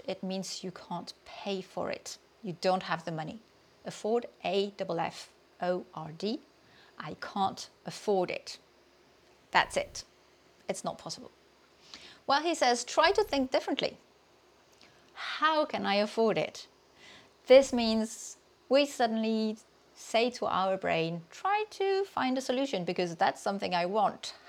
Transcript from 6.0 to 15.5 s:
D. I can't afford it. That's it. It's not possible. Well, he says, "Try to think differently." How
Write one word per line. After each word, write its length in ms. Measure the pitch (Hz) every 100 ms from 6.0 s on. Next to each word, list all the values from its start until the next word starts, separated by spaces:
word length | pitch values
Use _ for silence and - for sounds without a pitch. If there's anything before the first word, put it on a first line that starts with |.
| 156 160
D. 220 | 202 269 - _ _ - - -
I 180 | 156 175
can't 540 | - 208 190 - - _ -
afford 460 | - - 196 180
it. 260 | - - - _ _ _ _ _ _ _ _ _
That's 260 | 233 - -
it. 260 | - - - _ _ _ _ _ -
It's 140 | 180
not 140 | 175 -
possible. 340 | 170 - - _ _ _ _ _ - - - - -
Well, 160 | 277
he 140 | 330 330
says, 280 | 254 240
"Try 280 | - - 320
to 120 | 403
think 280 | 403 277 262
differently." 460 | 311 381 294 - - _ _ _ _ _ _ _ _ - - - - - -
How 260 | 311